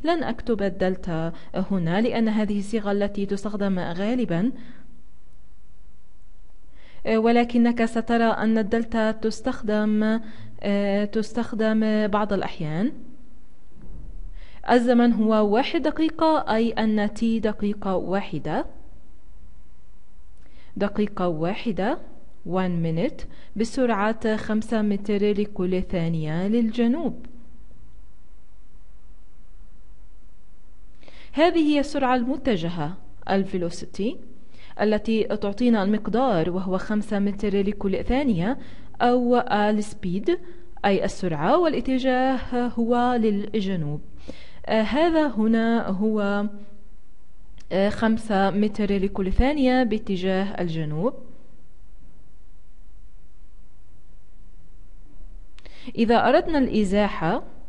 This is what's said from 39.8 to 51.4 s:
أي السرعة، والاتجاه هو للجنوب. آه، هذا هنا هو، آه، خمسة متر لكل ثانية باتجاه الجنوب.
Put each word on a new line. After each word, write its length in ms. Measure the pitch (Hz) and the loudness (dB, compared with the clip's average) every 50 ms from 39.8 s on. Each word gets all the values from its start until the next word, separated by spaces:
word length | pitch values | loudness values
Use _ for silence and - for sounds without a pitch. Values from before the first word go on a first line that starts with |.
| 208 208 - - - 180 170 202 - - 349 359 - - - - - - - - - | 0 -2 -6 -4 -2 -2 -2 0 2 0 0 0 -2 -8 -8 -8 -8 -8 -6 0 2
أي 200 | 202 196 180 - | 2 4 4 2
السرعة، 540 | 196 - - 190 180 160 143 151 185 240 208 | 0 -2 -2 -2 -2 0 0 4 4 4 6
والاتجاه 800 | 349 320 269 208 233 - 262 254 247 262 254 254 262 262 262 233 - - 254 | 4 4 2 0 0 0 0 2 2 2 4 4 4 2 2 0 -2 -2 0
هو 600 | 240 247 240 233 233 233 226 240 240 240 247 247 | 0 0 0 0 0 2 2 4 4 4 2 2
للجنوب. 840 | 240 220 220 202 202 208 - - 220 190 190 190 175 156 147 147 147 - - - - - - - - - - - - - | 4 4 2 2 0 -2 -2 -2 0 0 0 0 0 -2 -2 -4 -4 -6 -8 -8 -8 -8 -8 -8 -8 -8 -8 -8 -8 -2
آه، 160 | - - 220 | 0 2 2
هذا 440 | 220 202 214 294 320 349 330 311 302 | 2 2 2 4 4 4 4 4 2
هنا 600 | 285 220 208 214 226 226 226 226 233 233 233 - - | 2 2 2 2 4 4 4 4 4 2 2 2 0
هو، 580 | 190 180 214 220 214 214 202 202 202 202 208 214 - - - - - - - - - - - - - - - - - - - - - - - - | 0 2 2 2 2 2 2 0 0 0 0 -2 -4 -6 -8 -8 -8 -8 -8 -6 -6 -6 -6 -6 -6 -8 -8 -8 -8 -8 -8 -8 -8 -8 -6 -2
آه، 160 | 165 185 196 208 | 0 2 2 2
خمسة 600 | 202 - 233 220 220 220 - - 208 190 196 196 | 2 2 2 2 2 2 0 0 2 4 4 4
متر 480 | 175 202 214 214 208 - 208 196 202 196 | 4 2 2 2 2 0 0 2 2 2
لكل 340 | 185 196 - - 190 185 | 2 0 0 0 0 2
ثانية 500 | 190 - 240 269 277 302 262 254 254 254 | 4 4 4 4 4 4 4 4 4 4
باتجاه 800 | 254 220 214 208 - - 196 175 180 190 185 185 196 196 - - | 4 2 0 0 0 -2 -2 0 0 0 2 2 0 -2 -2 -2
الجنوب. 540 | 175 170 160 160 156 147 151 156 180 262 - - - - - - | -2 -2 -2 -2 -2 -2 -2 0 0 -2 -2 -4 -6 -6 -6 -6